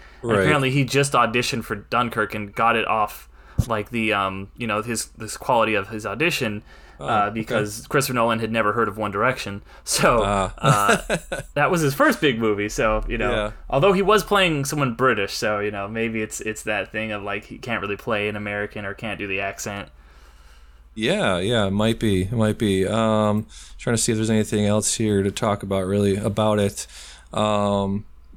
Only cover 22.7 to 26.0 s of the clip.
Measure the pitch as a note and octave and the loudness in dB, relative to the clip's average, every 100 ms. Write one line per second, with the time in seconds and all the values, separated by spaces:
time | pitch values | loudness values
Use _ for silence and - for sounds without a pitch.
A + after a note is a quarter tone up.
22.7 | F#2+ F#2+ A2 A2 G#2+ G#2+ G#2+ - - - | 2 2 2 2 4 2 0 -4 -12 -18
23.7 | - - A2+ - A2 A2 G#2+ G#2 G#2+ G#2 | -8 -2 0 0 0 2 2 2 2 2
24.7 | G#2+ - - A2 G2+ G2 - A2 G#2 G2 | 2 0 0 2 4 2 0 0 0 0
25.7 | G2 F#2 G2+ | -2 2 2